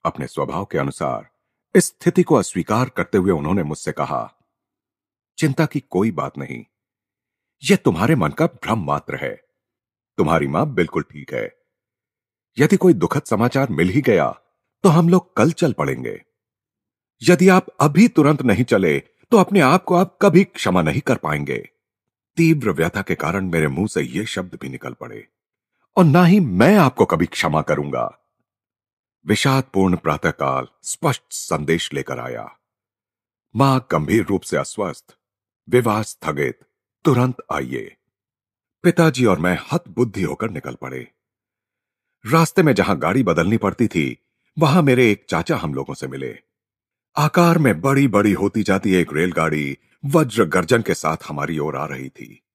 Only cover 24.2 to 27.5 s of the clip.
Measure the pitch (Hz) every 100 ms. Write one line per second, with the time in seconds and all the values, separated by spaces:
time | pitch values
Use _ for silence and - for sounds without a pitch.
24.2 | 120 - 92 - 67 65 - - - 53
25.2 | - _ _ _ _ _ _ - 170 156
26.2 | 175 208 147 90 131 208 139 - 98 82
27.2 | 80 - 80